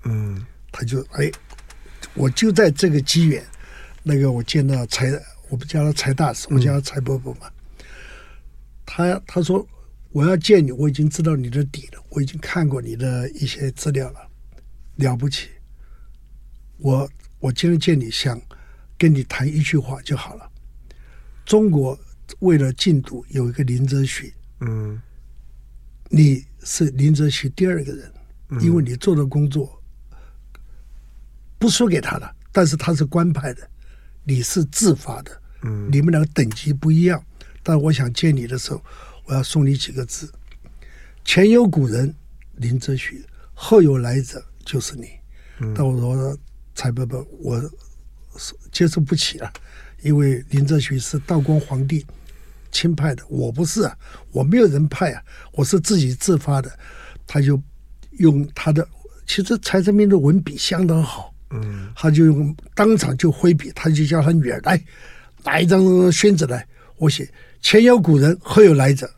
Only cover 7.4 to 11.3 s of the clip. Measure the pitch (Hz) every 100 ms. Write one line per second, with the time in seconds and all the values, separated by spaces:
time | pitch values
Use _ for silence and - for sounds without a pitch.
7.4 | - - - - - - - - - -
8.4 | - - - - - - 175 190 - 180
9.4 | 165 185 - - - - - 143 151 185
10.4 | 160 202 143 127 151 139 151 - 160